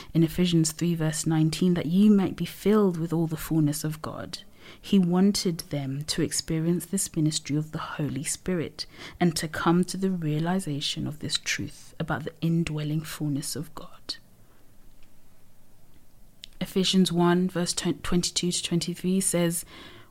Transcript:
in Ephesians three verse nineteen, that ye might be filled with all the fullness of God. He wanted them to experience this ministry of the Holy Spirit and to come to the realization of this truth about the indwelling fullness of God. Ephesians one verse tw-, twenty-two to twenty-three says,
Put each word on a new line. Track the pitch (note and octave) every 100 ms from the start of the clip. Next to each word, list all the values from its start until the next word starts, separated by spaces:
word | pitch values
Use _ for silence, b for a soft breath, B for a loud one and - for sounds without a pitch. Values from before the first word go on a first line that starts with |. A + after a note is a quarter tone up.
| B
in | D#3+
Ephesians | D#3+ F3 F3+ E3+ D#3+
three | - F3 E3
verse | D#3 D#3 D#3+
nineteen, | D#3+ D#3 - F#3
that | F3 D3+
ye | F#3 G#3+
might | G3+ F#3 -
be | F3
filled | - G3 G#3+ G3 E3+
with | E3
all | E3 D#3+
the | D#3
fullness | - D#3+ D3 D3
of | D#3 D#3
God. | - - - - - B B B
He | - G3
wanted | F3 F3+ G3+ G3+ F#3+ E3+ -
them | C#3+ C3+ C#3
to | D3+ -
experience | D3 - - D#3+ E3 F3 -
this | G3 -
ministry | E3 D#3 D#3 - D3
of | D#3
the | D3+ - -
Holy | C#3 C3
Spirit | D#3 - - F3+ C3+ - - B B B
and | F3 D#3+
to | D#3+
come | - E3 F3
to | F3+ F#3
the | F#3+
realization | F#3 D3+ D3+ E3+ F#3+ D#3 C#3+ - - C3
of | D3+
this | D3 -
truth | - - D3 - - -
about | E3 C3
the | D#3 -
indwelling | E3 E3 D#3+ D3+ D3 D#3
fullness | D#3 - D3+ C#3 - C3
of | - -
God. | - - - - - - b b b - - - - - - - - - - - - - - - - - - -
Ephesians | F#3 F#3+ F3+ F#3+ F3+
one | E3+ F3 F3 F#3
verse | E3+ F3
tw-, | - F3 -
twenty-two | - F3 - - F3
to | -
twenty-three | - E3+ F3 F3 F3+ F#3+
says, | - F3 E3+ E3+ - B B B B